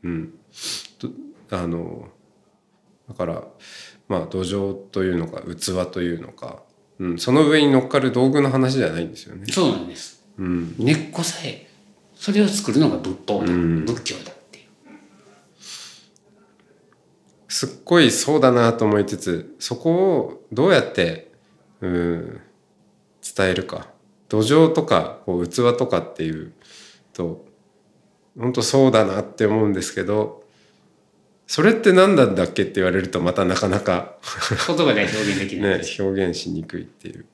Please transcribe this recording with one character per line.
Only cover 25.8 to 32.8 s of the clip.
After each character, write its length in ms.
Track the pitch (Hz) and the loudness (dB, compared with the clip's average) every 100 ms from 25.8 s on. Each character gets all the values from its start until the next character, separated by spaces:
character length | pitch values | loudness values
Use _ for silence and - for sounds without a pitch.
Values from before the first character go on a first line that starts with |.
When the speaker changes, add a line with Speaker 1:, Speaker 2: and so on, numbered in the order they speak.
| 131 | 0
Speaker 1:
か 120 | 90 | -2
っ 140 | 80 | -4
て 100 | - | -6
い 80 | 80 | -6
う 220 | 78 78 - _ - - _ _ | -6 -12 -18 _ -20 -20 _ _
と、 320 | - 85 82 - _ _ _ _ _ _ _ _ - | -8 -8 -8 -16 _ _ _ _ _ _ _ _ -6
ほ 80 | 120 | -4
ん 60 | |
と 80 | 123 | -2
そ 260 | 113 135 135 | 0 4 6
う 40 | |
だ 140 | 117 101 | 6 2
な 160 | 98 | 0
っ 20 | |
て 220 | - - 107 | -6 0 2
思 200 | 110 107 | 2 2
う 40 | |
ん 40 | |
で 80 | 95 | 0
す 120 | 90 | -4
け 100 | - | -6
ど、 400 | 95 104 104 - - _ _ _ _ _ _ _ _ _ _ | -2 -2 -2 -8 -20 _ _ _ _ _ _ _ _ _ _
「そ 160 | - | 2
れ 100 | 180 | 4
っ 20 | 226 | 6
て 160 | 214 | 6
何 240 | 185 190 180 | 6 6 6
な 100 | 120 | 4
ん 100 | 92 | 4
だ 100 | 90 | 0
っ 80 | |
け？」 100 | - | 0
っ 20 | 98 | -2
て 100 | |
言 100 | - | 0